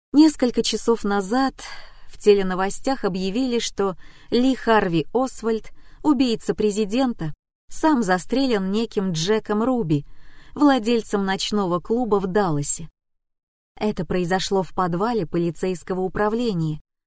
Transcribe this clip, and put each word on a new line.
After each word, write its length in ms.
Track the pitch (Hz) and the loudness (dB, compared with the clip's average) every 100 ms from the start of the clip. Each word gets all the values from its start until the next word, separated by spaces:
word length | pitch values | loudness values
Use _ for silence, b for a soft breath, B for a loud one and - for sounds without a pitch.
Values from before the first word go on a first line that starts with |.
| _ | _
Несколько 480 | 277 311 - 247 226 | 6 6 4 0 0
часов 420 | 220 214 - 233 | 0 0 0 0
назад 520 | 208 202 190 254 269 - - B B B B | 0 -2 0 0 0 -2 -12 B B B B
в 120 | - | 2
теленовостях 840 | 208 202 185 185 196 - 262 262 | 6 6 4 0 -2 -2 -2 -2
объявили, 540 | 196 185 190 214 262 240 | -2 -2 -2 -2 0 -2
что 400 | - - 196 170 b b b | -2 -2 -2 -4 b b b
Ли 240 | 233 262 | 2 2
Харви 540 | 247 226 214 190 165 - | 2 2 2 2 0 0
Освальд, 600 | 233 262 - 220 220 - b b b | -2 -2 -2 -2 -4 -6 b b b
убийца 500 | 302 262 254 220 - | 2 4 2 0 -2
президента, 800 | 196 214 202 196 240 262 220 156 - _ _ - | 0 0 0 0 0 0 -2 -6 -8 _ _ -10
сам 360 | - 311 254 | 0 2 4
застрелен 680 | 185 185 - 269 269 208 190 | 2 0 0 0 2 0 0
неким 440 | 208 233 208 190 | -2 -2 -2 -2
Джеком 500 | 160 175 220 - 214 | 0 0 0 0 0
Руби, 420 | 247 247 160 147 b b b b b 254 | 0 0 0 0 b b b b b 2
владельцем 680 | 285 262 214 233 - 202 196 | 4 4 2 0 0 -2 0
ночного 540 | 190 - 208 185 170 | -2 -2 -2 0 -2
клуба 400 | - 233 233 202 | 0 -2 2 0
в 80 | 190 | 2
Далласе. 600 | 208 185 147 143 - 160 - _ _ _ _ _ _ _ - | 0 2 0 -2 -6 -8 -18 _ _ _ _ _ _ _ -4
Это 260 | 214 190 165 | -4 -2 -2
произошло 560 | 185 170 190 - 196 | -2 0 0 0 0
в 120 | 180 | 0
подвале 520 | - 180 170 220 233 160 | -2 -2 0 0 -2 -2
полицейского 760 | 170 170 - 185 180 - 185 | -2 -2 -2 -4 -4 -4 -4
управления, 800 | 185 - 214 226 240 175 160 151 - _ | -2 0 0 0 0 0 -2 -4 -10 _